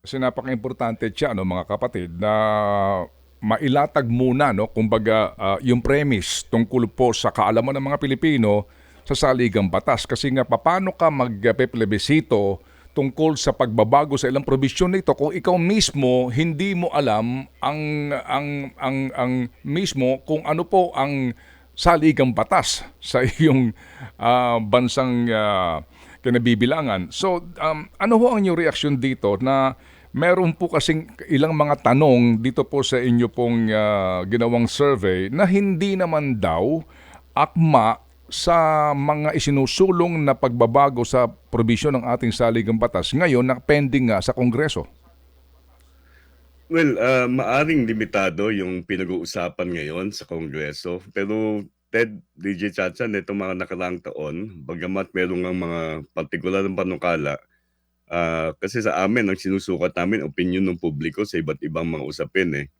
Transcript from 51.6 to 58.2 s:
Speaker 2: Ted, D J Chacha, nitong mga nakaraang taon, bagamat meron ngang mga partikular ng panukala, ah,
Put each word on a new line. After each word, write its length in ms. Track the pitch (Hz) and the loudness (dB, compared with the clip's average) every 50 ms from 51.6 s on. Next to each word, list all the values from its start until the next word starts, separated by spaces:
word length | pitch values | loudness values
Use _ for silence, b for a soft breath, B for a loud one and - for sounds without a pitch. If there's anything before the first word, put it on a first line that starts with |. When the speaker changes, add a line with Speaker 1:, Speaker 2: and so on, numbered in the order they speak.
| 98 - _ _ _ _ - | -8 -12 _ _ _ _ -2
Speaker 2:
Ted, 240 | 113 120 110 107 92 _ _ _ | -2 -2 -2 -4 -16 _ _ _
D 240 | - 85 101 98 | -10 -6 -6 -4
J 160 | 85 101 104 90 | -4 -6 -6 -4
Chacha, 320 | - 95 92 87 - 123 | -4 -4 -4 -4 -6 -6
nitong 320 | 113 104 98 92 - 101 | -4 -4 -6 -6 -6 -6
mga 160 | 101 95 92 92 92 | -6 -6 -6 -6 -6
nakaraang 400 | 92 - 95 90 90 90 90 87 | -8 -8 -6 -8 -6 -6 -6 -8
taon, 640 | _ 73 - - 76 76 76 85 101 110 95 80 69 | _ -12 -10 -10 -8 -8 -8 -10 -10 -12 -14 -18 -14
bagamat 480 | 64 82 82 78 90 95 98 95 - _ | -12 -10 -8 -6 -6 -4 -4 -6 -4 _
meron 320 | 95 90 90 92 90 90 | -4 -2 -2 -2 -4 -4
ngang 140 | 90 90 90 | -4 -4 -4
mga 220 | 90 85 85 85 82 80 78 80 76 - _ | -4 -6 -6 -6 -6 -6 -8 -10 -12 -10 _
partikular 480 | 87 82 71 - 82 76 92 92 98 98 | -10 -8 -8 -8 -6 -4 -2 -2 -2 -2
ng 80 | 98 95 | -2 -4
panukala, 640 | 92 92 92 90 80 - 87 85 78 73 71 71 - _ _ _ _ _ _ _ _ _ _ _ _ _ _ | -4 -4 -4 -4 -4 -2 -2 -2 -2 -2 -4 -6 -8 _ _ _ _ _ _ _ _ _ _ _ _ _ _
ah, 480 | - 87 | -4 -2